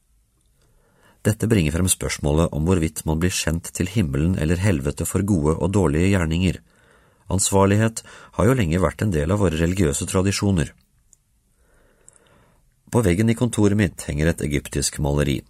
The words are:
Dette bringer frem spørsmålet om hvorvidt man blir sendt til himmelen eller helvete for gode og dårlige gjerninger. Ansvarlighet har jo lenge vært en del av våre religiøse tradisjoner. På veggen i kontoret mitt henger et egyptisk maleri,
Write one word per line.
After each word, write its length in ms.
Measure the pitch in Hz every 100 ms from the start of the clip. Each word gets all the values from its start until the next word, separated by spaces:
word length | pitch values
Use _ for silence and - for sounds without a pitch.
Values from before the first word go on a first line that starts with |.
| _ _ _ _ _ _ _ _ _ _ _ _ 110
Dette 220 | 104 113
bringer 240 | 110 76
frem 140 | 82 92
spørsmålet 640 | - - - 73 76 85
om 100 | 71
hvorvidt 380 | 80 92 80 -
man 140 | 80 80
blir 120 | 90
sendt 340 | - - 82 -
til 160 | - 90
himmelen 460 | 117 78 67 82 95
eller 240 | 76 85
helvete 420 | 104 78 71 -
for 200 | 82 117 101
gode 300 | 92 73 80
og 140 | 87
dårlige 380 | 101 82 76 95
gjerninger. 460 | 98 80 82 92 - _ _ _ _ _ _ -
Ansvarlighet 720 | 95 - 98 98 104 113 113 - - - -
har 80 | 98
jo 100 | 131
lenge 240 | 82 87
vært 220 | 78 -
en 100 | 107
del 220 | 80 78
av 80 | 104
våre 160 | 92 78
religiøse 480 | 82 95 78 67 87
tradisjoner. 640 | 95 98 - 101 90 69 - _ _ _ _ _ _ _ _ _ _ _ _ - _ _ _ _ _ _ _ _
På 160 | 120
veggen 260 | 104 87 113
i 60 |
kontoret 420 | 113 123 - 104 101
mitt 300 | 92 - -
henger 240 | 73 80
et 140 | - 73
egyptisk 540 | 69 - 71 65 -
maleri, 380 | 71 73 71 65